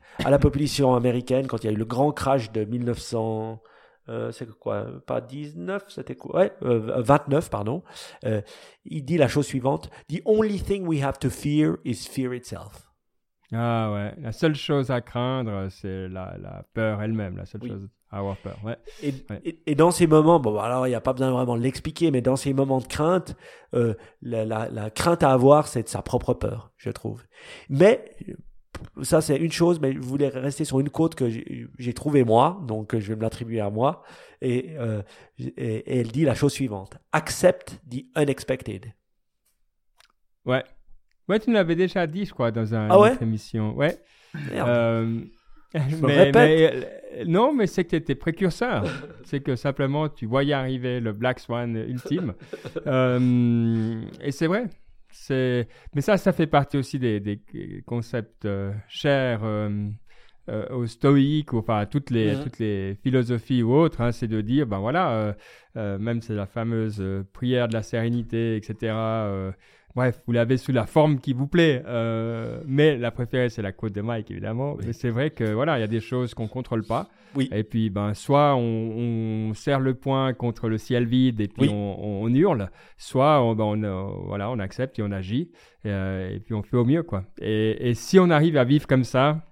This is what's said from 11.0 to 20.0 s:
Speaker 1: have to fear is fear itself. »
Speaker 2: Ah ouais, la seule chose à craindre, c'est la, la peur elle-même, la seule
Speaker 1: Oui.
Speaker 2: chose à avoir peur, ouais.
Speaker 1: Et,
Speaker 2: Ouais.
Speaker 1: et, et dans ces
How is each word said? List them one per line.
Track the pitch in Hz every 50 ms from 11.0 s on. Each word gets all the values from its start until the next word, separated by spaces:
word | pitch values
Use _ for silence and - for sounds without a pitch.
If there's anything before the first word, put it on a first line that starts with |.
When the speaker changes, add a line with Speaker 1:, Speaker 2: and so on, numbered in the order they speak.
| 139
Speaker 1:
have | 139 117 -
to | - 131
fear | - - - 147 147 151 151 156 165 - -
is | - 117 - - -
fear | - 139 131 123 127
itself. » | 123 123 - 110 85 92 101 - - - _ _ _ _ _ _ _ _ _ _ _ _ _ 117
Speaker 2:
Ah | 117 117 120 117 113 110 107 104
ouais, | 101 101 104 - - 147
la | 113 110
seule | - - 160 151
chose | 143 - - 151 139 131 117
à | 131 120
craindre, | 117 - - 120 123 127 131 131 117 110 101 98 95 95
c'est | 95 - - 98 95 95 92 92
la, | 92 92 92 92 90 -
la | 95 95 - - 95 - _
peur | 117 110 110 107 101
elle-même, | 107 110 113 110 104 92 92 92
la | 95
seule | - - 104 -
Speaker 1:
Oui. | 120
Speaker 2:
chose | 101 98 98 95 - _ _ _
à | - 101
avoir | 98 98 95
peur, | - - 101 95 - 101
ouais. | 110 120 - _ - - - -
Speaker 1:
Et, | 143 135 131 - -
Speaker 2:
Ouais. | 117 - -
Speaker 1:
et, | 160 160 - _
et | - 151
dans | 139 160 175
ces | 170 -